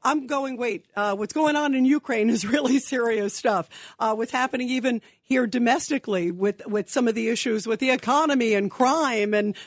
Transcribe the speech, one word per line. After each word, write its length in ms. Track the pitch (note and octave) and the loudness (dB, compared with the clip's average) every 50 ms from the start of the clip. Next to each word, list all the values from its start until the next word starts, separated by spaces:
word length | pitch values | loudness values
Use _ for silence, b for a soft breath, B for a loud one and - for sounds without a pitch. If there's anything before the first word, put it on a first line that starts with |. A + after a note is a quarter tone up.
| - | 0
I'm 240 | C4 C#4+ D#4 C4+ | 0 0 0 -2
going, 300 | B3 D4 C#4 C4+ C4+ C4 | -4 -4 -4 -4 -4 -6
"Wait, 300 | A3 B3 A#3+ G#3 F#3 - _ - | -4 -4 -4 -4 -6 -10 _ -6
uh, 180 | G3+ G#3 G#3 G3+ | -4 -2 -2 -2
what's 200 | G3+ G#3+ G3+ - | -2 -4 -4 -2
going 220 | D#4 D#4 D4+ D4+ | 0 2 2 2
on 180 | D4 D4 D4 C4+ | 2 2 2 2
in 100 | C4 B3+ | 4 4
Ukraine 460 | C4 C#4+ D4+ - - B3+ A3+ G#3+ A3+ | 4 4 2 0 -2 -2 0 2 2
is 160 | A#3 A3 F3+ | 2 0 0
<laughs> 0 | |
really 320 | G#3 A#3 D4 C#4+ B3+ C4 C#4 | 0 0 0 2 2 2 2
serious 560 | - - C4+ B3+ A#3 A#3 A3+ A3 G3+ G3 - | 0 0 -2 -2 0 0 0 0 -2 -2 -4
stuff." 340 | - - B3 G#3 F#3 E3 - B B B B B B | -2 0 0 0 0 -2 -6 B B B B B B
Uh, 160 | A3+ A3 A3 | -2 -2 0
what's 180 | G#3+ A3+ - - | -2 -4 -4 -2
happening 380 | B3+ B3+ C4 C4 B3+ B3+ B3 | -2 -2 -2 -2 -4 -4 -2
even 320 | B3+ C4 A3+ C4 A#3+ A3+ - b b b | -2 0 0 0 0 -2 -4 b b b
here 260 | b - C4 B3+ B3 | b -2 0 2 2
domestically 840 | A3 - B3 A#3+ A#3 A#3 E4+ - - D4+ C4+ - - G#3 F#3 E3+ E3+ | 0 0 0 2 2 2 2 0 -2 -2 -2 -2 -2 -2 0 0 -2
with, 340 | F3 F3+ F#3+ G3+ G3+ - - | -2 0 0 -2 -2 -2 -6
with 220 | - G#3 G#3 G3 - | -4 -4 -4 -2 -2
some 180 | - A#3+ B3 | 0 0 2
of 80 | A#3 A3 | 2 0
the 140 | A3+ A3+ A3+ | 0 -2 -2
issues 380 | A#3 A3 - B3+ A3 G#3+ F#3+ | -2 -2 0 -2 -2 -2 -2
with 140 | A3+ A3+ - | -2 -2 0
the 100 | C4 C4 | 0 0
economy 640 | B3+ B3+ - A3+ C4 C#4+ D#4+ D#4 C#4 C4+ A#3+ A3+ G#3+ | 0 0 0 2 2 2 2 2 2 2 2 2 2
and 160 | G3+ G3+ G3 | 0 0 -2
crime 640 | - - B3+ B3+ C#4 E4 D#4 C4+ A#3+ A3 G#3 G#3 G#3+ | 0 0 2 2 2 2 2 0 0 0 0 0 2
and 220 | G#3 G#3 G#3 G3 B B | 0 0 0 -2 B B